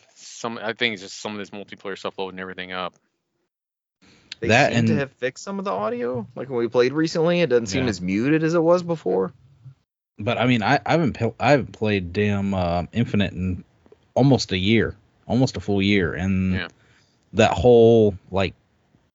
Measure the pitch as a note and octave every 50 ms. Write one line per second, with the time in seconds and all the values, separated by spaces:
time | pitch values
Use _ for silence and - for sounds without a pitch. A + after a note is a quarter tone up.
0 | _ _ _ - - - - - - A#2 A2+ A2+ G2+ A2+ A2+ - B2 A#2 G#2+ F2+
1 | F#2+ G2 - - - G#2+ G#2 G#2 G2 F2+ G#2 G2+ F#2+ - G#2+ - - G2+ F#2+ -
2 | - G2 - - G2 F#2+ F#2 F#2 F#2+ F#2 F2+ F#2 F2+ F2+ F#2 F#2 F2+ F2 - _
3 | _ _ _ _ _ _ _ _ _ _ _ _ _ _ _ _ _ _ _ _
4 | _ _ _ _ _ _ - - A2+ G#2 A2 B2+ D3 - - A#2+ A2+ A2+ - C#3+
5 | C#3 C3+ _ _ B2 C3 - - - G3+ G3 G3 F#3+ G3+ F#3 G3 G#3+ A3 A#3+ A#3+
6 | A#3+ A#3+ B3+ A#3+ G3+ - - - B2 C#3 C3 A#2 A#2+ A2 - B2 B2 B2+ C#3 D#3
7 | D#3+ D#3+ - E3+ D#3+ F3 F3 F3 E3+ A#2+ B2 A#2+ A#2 G2 G2 C3+ C3 A#2+ G2 F2
8 | F2+ F2+ F#2+ G#2 A#2+ C#3+ D#3+ D#3 D#3+ D#3 E3+ E3+ D#3 E3 F3 F3+ E3+ E3+ E3+ D#3+
9 | - F#3 F#3 F#3+ F#2+ - - _ _ _ _ _ - C3 - _ _ _ _ _
10 | _ _ _ - G2+ A#2 A2+ - A#2 B2+ B2 A2+ G2 A2 C#3+ - - - C#3+ E3+
11 | E3 A2+ - - A#2 A2 - - - B2+ D3 C3 G2 - - - A2 G#2+ G#2 G2
12 | F2+ E2+ F2 G#2 G#2 G#2 G2+ G2+ G2 G2 G2 F#2+ F2+ F2 F2 F2 D#2+ - - A2
13 | - - - G#2 G2 - - E2+ F#2 F#2 F2 - - _ _ _ _ _ _ _
14 | _ _ _ A2+ B2+ C#3 B2+ G#2+ - - G2+ F#2 F#2 G#2 A2+ A2 E2 - - -
15 | _ _ _ _ _ - G2+ B2 C3 - - G#2+ - - G2+ G2 G2 G2+ G#2 G2
16 | F2 D2 A1+ B1 F#2 G2 F#2+ F#2 F#2 F#2 F#2 F#2 F2+ - - _ _ _ _ _
17 | _ _ _ _ _ _ - G2+ A2 - - F2+ G#2 B2 A#2+ A#2 A2+ A2+ A#2 A2+
18 | G#2+ G#2 F2+ - _ _ F#2 F#2+ F#2+ E2+ - _ _ _ _ _ _ _ _ _
19 | _ _